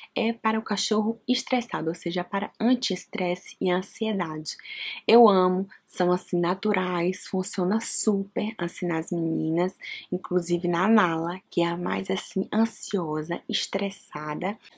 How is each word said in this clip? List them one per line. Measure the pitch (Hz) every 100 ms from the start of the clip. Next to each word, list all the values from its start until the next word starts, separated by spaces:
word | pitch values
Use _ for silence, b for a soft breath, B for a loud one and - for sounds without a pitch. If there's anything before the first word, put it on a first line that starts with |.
| B
é | - 220
para | 226 220 220
o |
cachorro | 220 202 - 214 214 226 -
estressado, | 254 - 254 226 160 160
ou |
seja, | 175 170 170
para | 175 196 202 -
anti-estresse | 220 254 - 180 - - 180 180 - -
e | 185
ansiedade. | 180 190 - 220 202 165 156 156 - B B B B -
Eu | 233 226
amo, | 190 185 185 190 B -
são | - 180
assim | 180 - 175
naturais, | 170 190 214 190 185 180 175 190 -
funciona | 190 185 - 180 220
super | - - - 196 196 - 208 226
assim | 175 - 175
nas | 165 165
meninas, | 170 165 160 160 165 185 - B B B
inclusive | 180 - 180 170 175 175
na | 170 196
Nala, | 226 180 160 165 185 -
que | -
é | 170
a | 175
mais | 180 190 190
assim | 190 - - -
ansiosa, | 214 226 - - 196 165 151 156 170 -
estressada, | 202 - - 196 - - 151 151 151 175 220 B